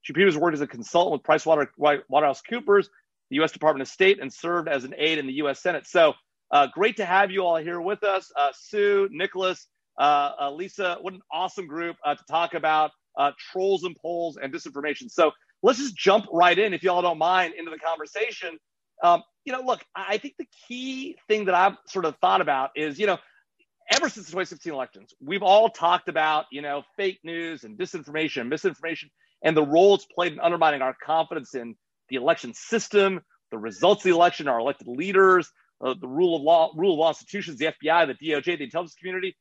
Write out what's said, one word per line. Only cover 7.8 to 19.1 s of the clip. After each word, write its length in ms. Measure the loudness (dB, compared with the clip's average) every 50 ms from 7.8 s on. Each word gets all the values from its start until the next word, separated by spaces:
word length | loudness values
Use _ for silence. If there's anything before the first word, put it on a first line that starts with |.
with 220 | -6 -6 -6 -2 -2
us. 280 | -2 -2 -2 -4 -6 _ -2
Uh, 100 | -2 -2 -2
Sue, 560 | -6 -18 -8 -2 0 2 2 2 2 0 -2
Nicholas, 540 | -2 -4 -6 -6 -4 -4 -4 -4 -4 -4 -12 _ _ _ _ _ _ 0
uh, 340 | 2 4 4 2 0 -2 -4 -6
uh, 120 | -6 -6
Lisa, 480 | -6 -8 -12 -14 -8 -6 -4 -4 -4 -6
what 140 | -10 -12 -14
an 60 | -14 _ _ -8
awesome 320 | -6 -6 -6 -8 -10 -12
group, 300 | -10 -8 -8 -8 -8 -10 _ -4
uh, 80 | -4 -4
to 100 | -4 _ _
talk 240 | -2 -2 -2 -2 -4
about, 380 | -4 -2 0 2 2 0 0 _ _ _ _ _
uh, 140 | 0 0 0 0 _ -20 -10
trolls 340 | -6 -2 0 0 0 -2 -4
and 100 | -8 -12
polls 420 | _ -10 -8 -6 -6 -6 -6 -8
and 160 | -10 -10 -10 -10
disinformation. 560 | -10 -12 -12 -12 -8 -6 -6 -8 -8 -12 -8
So 220 | 2 2 2 2 2 _ _ _ _ _ 2
let's 160 | 2 2 2
just 160 | -4 -10 -8
jump 320 | 0 4 4 4 4 2 0
right 280 | 2 4 4 6 6 4
in, 140 | 0 0 -2
if 100 | -2 -2
y'all 180 | 0 0 2
don't 160 | 0 0 0
mind, 380 | 0 0 2 2 2 0 0 -4
into 140 | -12 -14 -14
the 80 | -14 -8
conversation. 800 | -6 -6 -6 -6 -8 -12 -6 -6 -6 -6 -6 -10 -12 -12 -12 -14 _ _ _ _ _ _ _ _
Um, 220 | 4 4